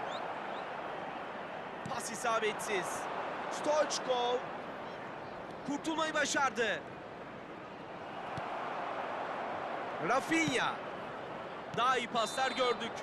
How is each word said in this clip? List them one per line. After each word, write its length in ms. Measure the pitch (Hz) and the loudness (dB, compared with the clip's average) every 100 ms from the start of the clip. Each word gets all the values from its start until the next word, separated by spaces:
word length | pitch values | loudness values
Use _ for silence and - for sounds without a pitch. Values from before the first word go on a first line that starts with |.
| - - - - - - - - - - - - - - - - - - - | -2 -4 -4 -4 -4 -6 -6 -6 -6 -6 -6 -6 -6 -8 -8 -8 -8 -8 -4
Pas 160 | 254 - | -4 -4
isabetsiz. 880 | 226 240 226 214 208 - 202 175 - - - - - - | -2 2 2 2 0 0 0 0 -2 -2 -2 -2 -4 -4
Stoichkov 840 | - 302 302 285 - - 247 240 247 - - - - - - - - - - - - - | 0 4 6 4 2 2 4 4 2 0 -6 -6 -8 -8 -8 -8 -8 -8 -8 -8 -6 -2
kurtulmayı 480 | 285 311 311 311 | -2 0 2 4
başardı. 680 | 302 285 302 269 214 226 165 - - - - - - - - - - - - - - - - - - - - - - - - - - - - - - - - 160 | 4 4 6 4 4 4 2 -2 -8 -10 -10 -10 -10 -10 -10 -10 -10 -10 -8 -8 -6 -4 -4 -2 -2 -2 -2 -2 -2 -2 -2 -2 -2 -2 -2 -2 -2 -2 0 4
Rafinha. 640 | 254 262 330 311 247 156 117 - - - - - - - - - - | 4 4 4 6 4 4 2 -4 -6 -6 -6 -6 -6 -8 -8 -4 4
Daha 200 | 247 254 | 6 6
iyi 120 | 233 | 4
paslar 420 | 233 214 262 262 | 2 2 4 2
gördük. 420 | 247 247 226 226 - | 6 4 4 0 -4